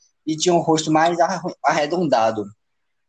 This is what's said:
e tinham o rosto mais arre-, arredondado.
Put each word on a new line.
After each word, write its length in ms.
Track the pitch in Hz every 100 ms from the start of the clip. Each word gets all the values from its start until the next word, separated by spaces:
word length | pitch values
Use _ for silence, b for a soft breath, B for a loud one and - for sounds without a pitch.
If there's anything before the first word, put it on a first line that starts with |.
| _ _ -
e 100 | 156
tinham 220 | 175 170
o 40 |
rosto 300 | 160 160 156
mais 280 | 156 165 175
arre-, 360 | 170 185 170 165
arredondado. 840 | 135 160 147 170 170 127 113 110 101 - _ _ _ _